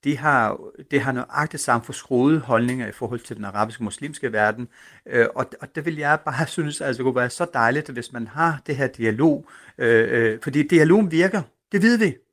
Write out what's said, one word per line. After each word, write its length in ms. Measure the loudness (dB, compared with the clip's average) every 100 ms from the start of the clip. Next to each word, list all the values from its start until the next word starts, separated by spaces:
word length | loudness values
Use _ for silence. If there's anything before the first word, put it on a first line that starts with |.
de 120 | -2 -2
har, 420 | 2 2 2 -2 -12 -20 -2
det 100 | -2
har 120 | 0
nøjagtigt 500 | -4 -4 -4 -4 -6
samme 220 | 0 0
forskruede 540 | 0 -14 -2 2 4 2
holdninger 480 | 2 2 2 -2 -8
i 40 |
forhold 280 | -8 -8 -8
til 160 | -10 -12
den 80 |
arabiske 400 | -8 -4 -4 -2
muslimske 480 | -8 -8 -14 -8 -6
verden. 360 | 0 0 -2 -10 _ -20 -20 -4
Øh, 160 | 0 0
og, 120 | 0 -8 -8
og 80 | -14
det 120 | -8 -6
vil 100 | -4
jeg 220 | 0 0
bare 220 | -2 -4 -4
<laughs> 60 | -4
synes, 240 | -6 -4
altså, 220 | -6 -2
kunne 140 | -2 0
være 140 | -2
så 160 | -4 -4
dejligt, 340 | 0 2 0 -4
hvis 220 | -10 -12
man 140 | -12 -12
har 340 | -2 -2 -2 -6
det 100 | -4
her 100 | -4
dialog. 640 | -2 -2 2 2 2 -4 -20 -20 -4
Øh, 300 | 4 4 4 2 0
øh, 60 | 0
fordi 200 | -2 0 4
dialogen 420 | 6 6 6 4
virker, 320 | 2 2 0 -6 _ _
det 100 | 2
ved 160 | 4 4
vi. 160 | 2 -2 _